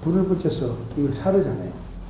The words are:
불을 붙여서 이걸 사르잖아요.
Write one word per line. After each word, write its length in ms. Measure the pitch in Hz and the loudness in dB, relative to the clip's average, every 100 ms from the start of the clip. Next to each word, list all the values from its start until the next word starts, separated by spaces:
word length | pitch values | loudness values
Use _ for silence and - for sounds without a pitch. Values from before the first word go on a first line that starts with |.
불을 220 | 160 185 185 | 2 2 4
붙여서 440 | 175 156 - 120 110 - 147 | 2 0 0 -2 -4 -4 -2
이걸 160 | 139 | 0
사르잖아요. 580 | - 196 196 143 113 - - - - | 0 2 4 4 0 -6 -10 -12 -12